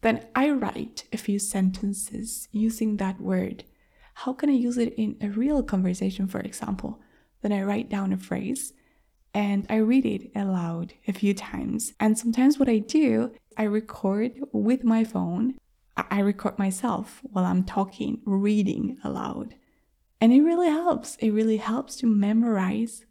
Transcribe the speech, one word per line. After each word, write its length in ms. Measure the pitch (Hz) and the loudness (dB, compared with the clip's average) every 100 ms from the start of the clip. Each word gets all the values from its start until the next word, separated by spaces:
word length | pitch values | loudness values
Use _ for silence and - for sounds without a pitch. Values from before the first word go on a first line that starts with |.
Then 260 | 226 226 - | 0 -2 -4
I 160 | - 285 | 0 2
write 540 | 277 202 202 - - - | 2 -2 -6 -10 -12 -10
a 60 | 208 | -8
few 200 | - 202 | -4 -4
sentences 1080 | - 196 190 185 202 196 - 220 226 - - | -2 0 0 0 -6 -6 -8 -10 -10 -10 -8
using 440 | 208 220 220 220 208 | -2 -2 0 -2 -2
that 240 | 190 185 | -4 -4
word. 440 | 190 185 185 - - _ _ _ - | -2 -2 -2 -8 -18 _ _ _ -20
How 180 | - - | -10 -8
can 160 | 262 294 | -2 2
I 60 | |
use 240 | 269 240 240 | 2 2 0
it 160 | 233 | -2
in 220 | - 214 - | 0 -4 -2
a 80 | 208 | -6
real 340 | 202 262 294 | -2 0 0
conversation, 640 | - 196 185 180 190 190 190 | 0 0 0 0 -4 -2 -4
for 140 | - | -4
example? 600 | - - - 190 - 220 _ _ _ _ | -8 -10 -8 -6 -6 -10 _ _ _ _
Then 100 | 208 | -2
I 100 | 202 | -2
write 260 | 196 208 226 | 0 -2 -2
down 240 | 202 196 | -4 -2
a 40 | 190 | -4
phrase 560 | 185 180 202 269 - _ _ _ _ _ _ | -4 -6 -4 -6 -8 _ _ _ _ _ _
and 320 | 208 208 202 196 | -2 0 0 0
I 80 | 220 | 0
read 300 | 220 262 262 | 4 4 2
it 240 | 202 - | -4 -6
aloud 600 | 208 196 185 170 165 175 - - | -4 -2 -2 -2 -6 -8 -8 -8
a 60 | |
few 220 | 190 202 | 0 0
times. 580 | 196 - - - 220 - _ | 0 -4 -8 -4 -4 -6 _
And 180 | 220 220 | 2 2
sometimes 400 | 240 226 262 285 | 0 4 4 6
what 100 | 262 | 4
I 100 | 220 | 2
do, 540 | 214 311 285 220 240 - _ - | 2 2 4 2 0 -6 _ -4
I 80 | |
record 760 | 214 208 214 - 196 202 233 240 285 | -2 -2 -4 -4 -2 0 -2 -4 -6
with 300 | 214 208 254 | -2 0 2
my 220 | 247 226 | 2 2
phone. 500 | 220 190 175 180 233 262 _ _ _ - | 2 -2 -2 -2 -2 -4 _ _ _ -8
I, 80 | - | -2
I 100 | 202 | 0
record 380 | 202 196 208 - | 2 0 -4 -2
myself 640 | 196 190 247 202 208 - | -2 -2 -2 -4 -6 -14
while 220 | - 196 | -6 -2
I'm 200 | 180 180 | 2 2
talking, 560 | 185 - 190 - 226 226 | 0 -2 -2 -4 -6 -4
reading 760 | - 196 202 214 196 - - 262 | -2 0 2 2 2 0 -4 -6
aloud. 500 | - - - - 226 - _ _ _ _ _ _ | -8 -6 -6 -8 -10 -16 _ _ _ _ _ _
And 120 | 226 | 6
it 80 | 254 | 8
really 260 | 311 339 349 | 6 4 4
helps. 480 | 311 349 - - - | 2 2 -2 -4 -2
It 140 | 220 | 0
really 280 | 214 220 220 | 2 2 0
helps 380 | - 226 277 - | 0 -4 -4 -2
to 100 | 233 | 2
memorize 1000 | 208 202 220 233 208 185 214 226 - _ | 4 4 4 4 2 0 0 -4 -6 _